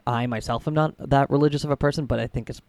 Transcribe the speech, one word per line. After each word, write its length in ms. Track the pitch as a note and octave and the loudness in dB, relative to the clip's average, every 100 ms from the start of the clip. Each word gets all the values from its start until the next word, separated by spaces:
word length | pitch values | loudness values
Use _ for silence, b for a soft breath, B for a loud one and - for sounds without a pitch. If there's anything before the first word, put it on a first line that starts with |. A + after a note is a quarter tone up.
| - | -2
I 220 | A#2+ B2 | -2 -2
myself 400 | A2+ - A#2 D#3 | -4 -4 -4 0
am 80 | D#3 | 0
not 180 | D#3 - C#3+ | 0 -2 2
that 220 | C#3 C3+ | 2 4
religious 320 | C#3+ D3 C#3+ | 4 4 2
of 80 | D3+ | -2
a 60 | C#3 | 0
person, 280 | C#3+ D#3 C3 | 0 0 -2
but 140 | A#2 | -2
I 80 | A#2+ | -2
think 240 | B2 - | -6 -8
it's 80 | - | -14